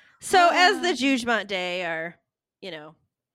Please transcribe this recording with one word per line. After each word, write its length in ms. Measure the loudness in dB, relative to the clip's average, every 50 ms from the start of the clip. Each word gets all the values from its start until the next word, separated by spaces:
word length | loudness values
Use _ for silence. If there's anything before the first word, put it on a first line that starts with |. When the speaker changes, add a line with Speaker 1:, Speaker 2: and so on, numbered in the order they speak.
| _ _ _ _
Speaker 1:
So, 280 | -4 0 4 4 6 6 4
as 280 | 4 4 4 4 2
the 100 | 0 -2
Speaker 2:
Ah. 40 | -2
Speaker 1:
Judgment 540 | 0 0 0 0 0 0 -2 -2 -2 -2 -4
Day 340 | -6 -6 -6 -4 -6 -6 -6
are, 300 | -6 -6 -6 -8 -10 -12 _ _ _ _ _ _ _ _ _
you 100 | -16 -16
know, 240 | -14 -14 -16 -18 -20 _ _ _ _ _ _ _